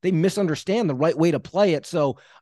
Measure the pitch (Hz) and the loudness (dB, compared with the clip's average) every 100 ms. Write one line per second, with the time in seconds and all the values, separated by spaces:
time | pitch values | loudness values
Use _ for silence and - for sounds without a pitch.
0 | 180 175 185 180 190 151 - 208 208 131 | 0 0 0 0 -2 -2 -2 -2 0 0
1 | 156 147 165 147 - 175 202 151 - 170 | 0 2 2 0 -4 0 2 0 -4 -2
2 | 143 123 - - | -2 -2 -12 -18